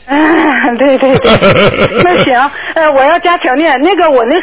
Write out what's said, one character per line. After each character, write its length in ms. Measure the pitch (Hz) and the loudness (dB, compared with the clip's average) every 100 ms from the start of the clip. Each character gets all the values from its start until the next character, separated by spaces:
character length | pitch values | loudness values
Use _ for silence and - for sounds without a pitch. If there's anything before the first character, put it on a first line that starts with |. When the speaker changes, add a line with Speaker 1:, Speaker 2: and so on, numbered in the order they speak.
| - | -6
Speaker 1:
啊， 80 | 285 311 320 320 254 262 233 | -2 0 0 0 -2 -2 0
对， 200 | 277 262 | 0 2
对， 180 | 262 269 | 2 2
对。 160 | - - - 254 | 2 2 2 2
Speaker 2:
<laughs> 400 | 208 - 202 - | 0 0 -2 0
Speaker 1:
那 180 | 349 359 | 0 0
行， 260 | - 247 277 - - | 0 0 -2 -4 -8
呃， 120 | 330 311 | -2 0
我 100 | 269 | 2
要 160 | 269 339 | 2 0
加 180 | 349 349 | 0 -2
强 180 | 330 262 | -2 -2
念。 180 | 320 254 | 0 0
那 160 | 311 381 | 0 2
个， 140 | 330 | 2
我 120 | 262 226 | 0 0
那 120 | 339 | -2